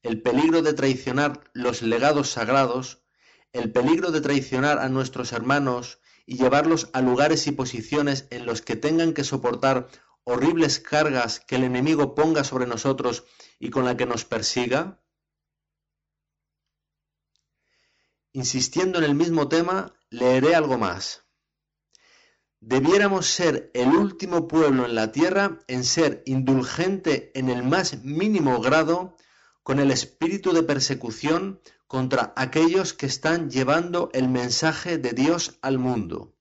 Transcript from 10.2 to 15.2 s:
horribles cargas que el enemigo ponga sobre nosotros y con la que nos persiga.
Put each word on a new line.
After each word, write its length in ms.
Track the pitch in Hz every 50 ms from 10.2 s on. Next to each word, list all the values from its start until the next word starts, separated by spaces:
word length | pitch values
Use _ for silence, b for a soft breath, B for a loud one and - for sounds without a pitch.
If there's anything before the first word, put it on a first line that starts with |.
| _
horribles 540 | 123 123 123 135 156 165 165 160 139 - -
cargas 580 | - - 151 151 156 151 135 127 120 113 - -
que 160 | _ - 127
el 80 | 127 127
enemigo 520 | 127 127 123 135 156 160 147 143 135 -
ponga 280 | 147 151 160 160 151 135
sobre 240 | - 131 127 123
nosotros 560 | 123 120 113 - 139 135 131 127 123 113 - b b b b b b b b
y 100 | - -
con 160 | - 135 127
la 100 | 127 123
que 100 | 117 123
nos 200 | 123 120 113 -
persiga. 760 | _ 123 113 110 - - 127 123 117 123 147 170 196 - _ _ _ _ _